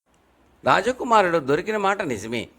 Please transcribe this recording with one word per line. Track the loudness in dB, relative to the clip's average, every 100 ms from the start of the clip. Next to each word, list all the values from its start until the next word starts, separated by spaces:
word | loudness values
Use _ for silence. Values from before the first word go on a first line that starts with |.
| _ _ _ _ _ _
రాజకుమారుడు | 0 2 0 -4 2 4 4 0
దొరికిన | 0 -2 -2 -2
మాట | -2 -2
నిజమే, | -4 -6 -6 -8 -8